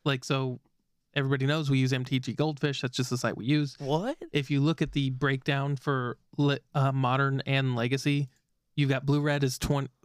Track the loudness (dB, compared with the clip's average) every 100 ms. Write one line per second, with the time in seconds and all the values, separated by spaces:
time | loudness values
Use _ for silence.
0 | -4 -4 -2 -2 -2 -6 _ _ _ _
1 | _ -2 0 2 2 0 2 2 2 0
2 | 0 -2 -2 -2 -2 0 -4 -2 -6 -4
3 | -2 -2 -2 -4 0 0 0 -6 -2 -2
4 | -2 -6 -4 -4 0 2 2 2 -2 0
5 | -2 0 0 0 -2 -2 -2 -4 -2 -2
6 | -2 -6 _ 0 2 2 -2 0 2 2
7 | 2 2 2 0 0 0 0 0 0 0
8 | 0 0 -2 _ _ _ _ -2 0 2
9 | 2 2 2 2 0 -2 -2 -2 -2 _